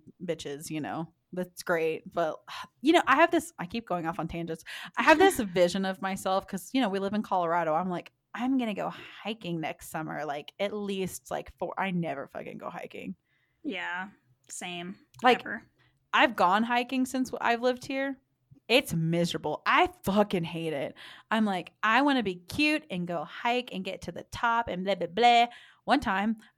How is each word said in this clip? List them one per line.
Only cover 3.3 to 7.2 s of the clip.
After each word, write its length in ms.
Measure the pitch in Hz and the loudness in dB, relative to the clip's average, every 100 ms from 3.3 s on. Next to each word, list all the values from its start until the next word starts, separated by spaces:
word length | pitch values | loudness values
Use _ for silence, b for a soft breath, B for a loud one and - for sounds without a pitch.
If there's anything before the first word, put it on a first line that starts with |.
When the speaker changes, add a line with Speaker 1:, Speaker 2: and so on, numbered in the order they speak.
Speaker 1:
this, 220 | 339 - - | 4 -2 -10
I 80 | 175 | -8
keep 200 | 233 - | -6 -4
going 200 | 175 165 | -4 -4
off 120 | 170 | -4
on 100 | 165 | -6
tangents. 360 | 170 165 160 - B B - | -6 -6 -8 -10 B B 2
I 60 | |
have 160 | 247 311 | 6 8
this 200 | 392 302 | 6 4
Speaker 2:
<laughs> 140 | 208 | 0
Speaker 1:
vision 300 | 175 175 196 | 4 4 4
of 160 | 190 190 | -2 -2
myself 460 | 190 190 190 190 190 | -4 -4 0 0 -2
'cause, 240 | 190 - | -10 -2
you 80 | 269 | 0
know, 80 | 226 | 2
we 120 | 196 | 0
live 120 | 196 | -2
in 100 | 208 | -2